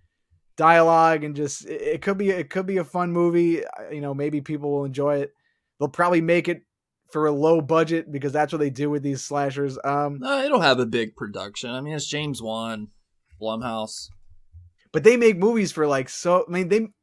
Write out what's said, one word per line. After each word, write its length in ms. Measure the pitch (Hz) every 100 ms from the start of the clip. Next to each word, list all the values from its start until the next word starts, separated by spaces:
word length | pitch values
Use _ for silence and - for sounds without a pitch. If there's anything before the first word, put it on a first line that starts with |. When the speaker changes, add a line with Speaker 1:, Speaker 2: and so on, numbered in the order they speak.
| _ _ _ _ _ -
Speaker 1:
dialogue 720 | 160 170 165 165 165 160 151
and 100 | 147
just, 300 | 147 - -
it, 160 | 156
it 200 | 127 151
could 160 | 196 196
be, 120 | 196
it 200 | 185 143
could 160 | 185 190
be 120 | 190
a 60 | 170
fun 260 | 180 175
movie. 540 | 170 175 175 170 165 -
Uh, 240 | - 98
you 80 | 151
know, 140 | 143
maybe 260 | 139 147 147
people 320 | 135 151 147
will 140 | 143 143
enjoy 320 | 135 143 143
it. 160 | 139 - _ _ _ _
They'll 120 | 143
probably 320 | 139 175 175
make 260 | 165 170 170
it 140 | 170 _ _ _ _ _
for 140 | 160 151
a 60 |
low 280 | 143 156 165
budget 520 | 139 160 160 165 160
because 200 | 139 139
that's 220 | 143 147
what 60 | 160
they 100 | 147
do 180 | 127 147
with 120 | 147
these 220 | 139 135
slashers. 560 | - 143 139 135 143 131
Um, 360 | 139 143 147 143
Speaker 2:
No, 200 | 254 277
it'll 180 | 277 269
have 180 | 160 127
a 60 | 120
big 300 | 117 110 -
production. 560 | 110 98 98 104 120
I 100 | 127
mean, 120 | 143 156
it's 100 | 143
James 320 | 147 151 135
Wan, 480 | 113 113 113 110 107 _ _ _ _ _
Blumhouse. 680 | 110 110 123 113 110 - - - - - - - - _ _
Speaker 1:
But 120 | 160
they 140 | 160 247
make 180 | 233 185
movies 340 | 202 233 190
for, 160 | - 151
like, 200 | 139 131
so, 380 | - 175 180 165
I 40 |
mean, 180 | 175 180
they, 180 | 202 220 -